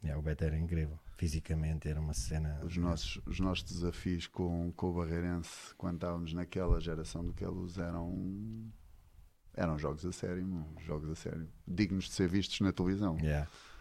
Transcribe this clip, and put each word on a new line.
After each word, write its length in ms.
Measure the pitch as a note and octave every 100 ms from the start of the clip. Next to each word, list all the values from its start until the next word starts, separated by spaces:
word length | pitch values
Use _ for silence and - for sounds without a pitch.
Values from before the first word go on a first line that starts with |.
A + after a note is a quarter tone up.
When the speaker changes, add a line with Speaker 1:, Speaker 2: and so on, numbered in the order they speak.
Speaker 1:
É, 120 | D#2 D2
o 60 |
Beto 200 | D2+ D2
era 140 | D#2+ D#2
incrível. 400 | E2 E2 D2+ D#2 - -
Fisicamente 720 | E2+ D#2 - D#2 D#2 D#2 D2+
era 120 | D2+
uma 120 | D#2
cena 480 | D2 - D#2 D#2 D2
Speaker 2:
Os 120 | E2 F2
nossos, 440 | F2 E2 - -
os 140 | - -
nossos 240 | F#2+ F2
desafios 640 | - F2+ F2 - F#2 F2 -
com, 460 | - F2+ E2+ E2+
com 180 | E2+ F#2
o 40 |
Barreirense, 800 | F2 E2 E2+ F2 F2 E2+ - - -
quando 180 | F2+
estávamos 380 | E2+ F2 E2+ E2
naquela 460 | E2+ E2+ F#2 F2+ E2+
geração 440 | D#2+ D#2 D#2+ E2
do 80 | F2
Queluz, 460 | - F2+ F2+ F2+ F2+
eram, 920 | E2+ E2+ E2+ F#2+ F#2+ G2 G#2+ A2+ A2 - - - - - - - -
eram 240 | - F2 D2+
jogos 260 | D2 D2+
a 60 | F2
sério, 340 | - F#2 F2+
meu, 220 | F#2 F2+ D#2 D#2
jogos 280 | D#2+ D2+ D2+
a 60 |
sério. 340 | D#2+ - D#2+ D#2+ - -
Dignos 380 | F2 G2+ F#2+ -
de 60 |
ser 140 | - F#2+
vistos 320 | G2 F#2+ -
na 120 | G2
televisão. 440 | F2 F#2 G2 G2+ D#2+
Speaker 1:
Yeah. 300 | D#2 D2 D2 - - -